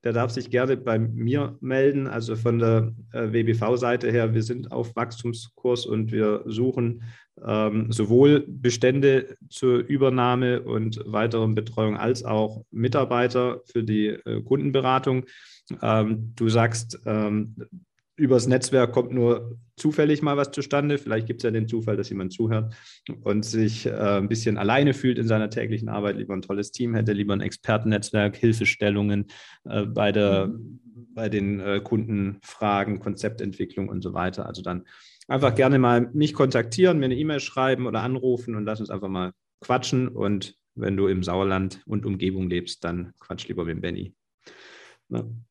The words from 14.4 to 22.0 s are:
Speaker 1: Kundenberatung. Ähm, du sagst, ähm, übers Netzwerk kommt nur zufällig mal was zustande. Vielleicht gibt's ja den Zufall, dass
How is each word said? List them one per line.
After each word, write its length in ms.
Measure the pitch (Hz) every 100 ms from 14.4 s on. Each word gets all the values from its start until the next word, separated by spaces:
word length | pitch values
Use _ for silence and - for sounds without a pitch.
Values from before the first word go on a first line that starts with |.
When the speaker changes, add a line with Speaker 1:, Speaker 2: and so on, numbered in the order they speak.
Speaker 1:
Kundenberatung. 840 | 113 139 143 135 131 131 135 127 127 - - - _ -
Ähm, 500 | 113 110 107 110 113
du 140 | - 113
sagst, 500 | 113 117 117 - - 110
ähm, 500 | 107 107 107 107 110 113 - _ _ _ -
übers 300 | 143 127 113
Netzwerk 460 | 127 123 131 120
kommt 200 | 123 120
nur 460 | 127 120 117 117 - _ -
zufällig 440 | 151 151 147 147
mal 160 | 151 143
was 140 | 135
zustande. 480 | - 135 143 143 143
Vielleicht 280 | - 110 113
gibt's 160 | 117
ja 80 | 117
den 180 | 113 110
Zufall, 280 | 113 113
dass 140 | 101